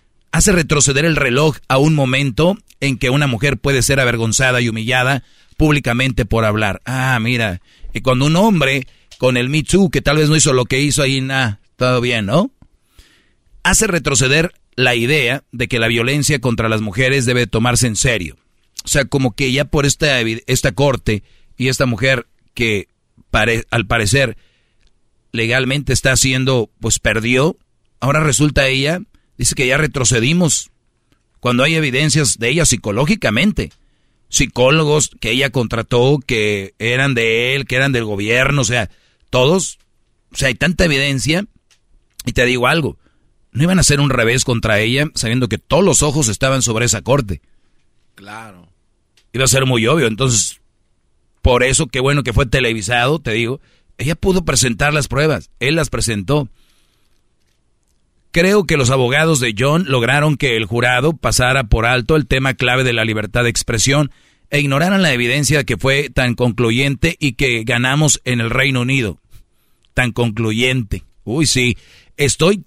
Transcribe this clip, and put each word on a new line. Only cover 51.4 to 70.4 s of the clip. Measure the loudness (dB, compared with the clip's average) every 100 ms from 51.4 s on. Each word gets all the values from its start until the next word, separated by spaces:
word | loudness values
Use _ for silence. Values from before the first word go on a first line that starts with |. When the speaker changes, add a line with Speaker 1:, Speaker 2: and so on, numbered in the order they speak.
Speaker 1:
por | 2 4
eso, | 2 0 -2
qué | -2
bueno | 0 0
que | 0
fue | 0 0
televisado, | 0 0 -2 -2 0 0 -2
te | -2
digo, | -2 -2 -6 _ _ _ -8
ella | -6 -2
pudo | 0 0
presentar | 0 0 0 0 -2
las | -2 -2
pruebas, | -2 0 -2 -6 -6
él | -2 -2
las | -2
presentó. | -4 -4 -4 -2 -2 -2 -10 _ _ _ _ _ _ _ _ _ _ _ _ _ _ _ _ _
"Creo | 0 2 2
que | 2 2
los | 2
abogados | 2 2 2 2 2
de | 0 0
John | 0 0 0
lograron | 0 2 2 2 0
que | 0 -2
el | -2
jurado | -2 0 2 0 -2
pasara | -2 0 2 0
por | 2 2 2
alto | 0 2 0
el | 0
tema | -2 -2
clave | -2 0 2
de | 0
la | 0
libertad | -2 -2 -4 -2
de | -2
expresión | -2 -4 -2 2 2 0 -4 _ _ -6
e | -2
ignoraran | 0 0 0 2
la | 2
evidencia | 0 0 0 0 0
que | 0 -2
fue | 0 0 -2
tan | -2 -2
concluyente | 0 -2 0 0 0 0 0 -2 -2
y | -4
que | -2 -2 -2
ganamos | -2 -2 0 2 2 0
en | -2 -4
el | -2
Reino | 0 0 0
Unido". | -2 -2 -2 -6 _ -20 _ _ _ _ _
Tan | -2 -2
concluyente. | 0 -2 0